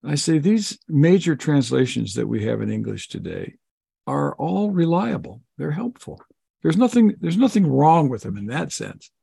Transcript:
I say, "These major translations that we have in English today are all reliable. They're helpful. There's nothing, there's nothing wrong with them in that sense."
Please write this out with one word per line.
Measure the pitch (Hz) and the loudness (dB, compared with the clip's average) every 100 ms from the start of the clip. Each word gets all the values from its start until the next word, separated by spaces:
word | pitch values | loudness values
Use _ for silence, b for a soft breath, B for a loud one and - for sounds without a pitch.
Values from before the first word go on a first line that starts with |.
I | 139 | -4
say, | 147 - 160 | -4 0 2
"These | 160 220 202 - - | 2 2 -2 -12 -2
major | 147 160 190 170 147 | 4 6 6 2 -2
translations | - 143 120 131 127 123 107 | 2 2 2 0 0 -2 -4
that | - 110 | -4 -4
we | 113 | -2
have | 107 110 | -2 -4
in | 107 | -4
English | 107 110 107 - | -4 -6 -8 -10
today | - - - - _ _ _ _ _ - | -12 -10 -10 -12 _ _ _ _ _ -6
are | 139 143 - | -2 -2 -4
all | 160 190 208 | -4 -2 0
reliable. | 180 165 170 226 196 156 104 _ - | 0 2 2 0 -4 -8 -18 _ -10
They're | 156 | -6
helpful. | 156 247 - - - _ _ _ _ | -6 -8 -10 -18 -18 _ _ _ _
There's | 160 165 | -2 2
nothing, | 247 240 214 - | 2 4 4 2
there's | 165 180 | -2 2
nothing | 254 214 165 | 2 4 2
wrong | 131 156 170 147 | 4 6 4 2
with | 113 | -2
them | - 101 | -8 -10
in | 104 | -8
that | 139 160 | -8 -8
sense." | - 107 - - _ | -10 -12 -14 -20 _